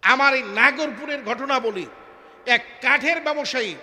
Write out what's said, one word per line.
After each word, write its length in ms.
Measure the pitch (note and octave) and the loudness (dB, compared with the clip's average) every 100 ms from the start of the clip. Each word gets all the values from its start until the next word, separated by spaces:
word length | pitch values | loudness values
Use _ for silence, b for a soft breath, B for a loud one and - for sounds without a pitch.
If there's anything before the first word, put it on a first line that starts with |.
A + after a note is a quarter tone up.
আমার 320 | F#3+ C4 C#4 | 4 4 4
এই 100 | C4 | 2
নাগরপুরের 800 | G#3+ G3+ B3+ C4+ D4+ A3 D4 C#4+ | -2 2 2 2 -4 -6 -8 -6
ঘটনা 360 | G#3+ A3+ C#4 C4 | -4 -6 0 0
বলি, 260 | A3+ G3 C#3+ - - - - - - | 0 -6 -10 -14 -20 -20 -20 -14 0
এক 200 | A#3+ - - | 0 0 -6
কাঠের 400 | B3+ C#4 C#4 E4+ | 0 2 2 0
ব্যবসায়ী 540 | D4+ D4 C#4 B3+ A3 D3+ | -2 -4 -4 -4 -4 -8